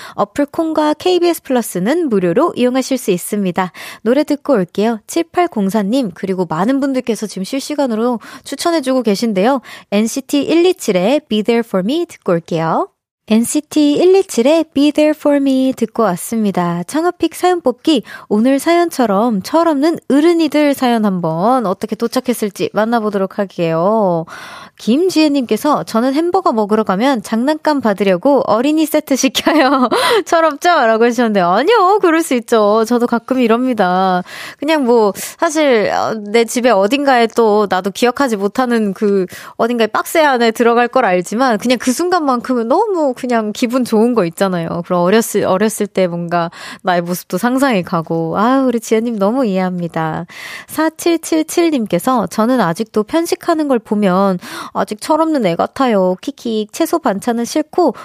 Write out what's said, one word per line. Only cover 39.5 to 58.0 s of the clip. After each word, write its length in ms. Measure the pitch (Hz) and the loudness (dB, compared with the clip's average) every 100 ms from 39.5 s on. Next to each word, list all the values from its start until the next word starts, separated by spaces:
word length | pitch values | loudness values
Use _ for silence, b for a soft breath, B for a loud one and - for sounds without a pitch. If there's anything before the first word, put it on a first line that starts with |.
| - | -4
어딘가의 320 | 233 240 220 | -2 0 0
박스 300 | - - 339 | -2 -2 2
안에 320 | 294 247 233 | 2 4 2
들어갈 380 | 220 233 233 240 | 2 2 4 2
걸 160 | 247 | 2
알지만, 540 | 214 180 175 214 262 208 | 2 0 0 0 0 0
그냥 200 | 240 254 | 0 0
그 140 | 254 | 0
순간만큼은 760 | 240 349 359 285 247 233 247 226 | -2 0 0 0 -2 -2 -2 0
너무 460 | 330 453 359 285 | 0 0 0 -2
그냥 380 | 247 247 233 214 | -2 -2 -2 -2
기분 320 | 202 226 254 | -4 -2 -2
좋은 300 | 233 214 240 | 0 2 2
거 100 | 226 | 2
있잖아요. 580 | 170 - 196 180 165 170 170 | -2 0 -2 0 -4 -6 -2
그럼 160 | 180 | 0
어렸을, 420 | 175 220 - 202 | 2 2 2 -2
어렸을 420 | - 185 220 - 202 | 0 0 0 -2 -4
때 200 | - 180 | 0 -2
뭔가 440 | 175 170 175 165 B B B | -2 -4 -2 -4 B B B
나의 200 | 190 175 | -2 -2
모습도 340 | 175 180 - 180 | -2 -8 -6 -4
상상이 460 | 247 254 277 202 | -2 0 0 0
가고, 560 | 170 170 156 165 160 175 | -2 -4 -2 -4 -2 0
아, 240 | 233 269 | 2 2
우리 180 | 262 233 | 2 -2
지혜님 380 | - 220 240 220 | 0 -2 0 -2
너무 260 | 196 262 | 0 0
이해합니다. 800 | 226 185 185 180 170 165 160 160 170 B B B B | 0 0 -2 -4 -6 -4 -4 -4 -10 B B B B
사칠칠칠님께서 1600 | - 311 311 349 330 - 320 311 - 339 277 208 175 254 247 180 | -4 -4 -2 -2 -2 0 -2 -2 0 0 0 0 -2 0 -2 -2
"저는 320 | - 220 254 | -2 0 2
아직도 400 | 175 170 220 214 | 0 -2 -4 -4
편식하는 640 | 208 330 339 381 - 311 285 | -2 -2 -2 -4 -2 -2 0
걸 100 | 247 | -2
보면 600 | - 208 202 180 196 180 B B B | 0 0 2 2 2 -2 B B B
아직 280 | 208 202 214 | -6 -4 -6
철없는 440 | - 311 320 294 190 | -2 0 2 2 0
애 100 | 170 | 0
같아요. 600 | - - 262 202 185 185 | -2 0 2 4 2 0
킥킥, 520 | - - 233 214 208 | -6 -8 -6 -4 -6
채소 260 | - 330 330 | -4 -2 0
반찬은 460 | 254 196 - 233 | -2 -2 -2 -4
싫고 500 | 233 311 302 - 311 - | -2 -4 -2 0 0 0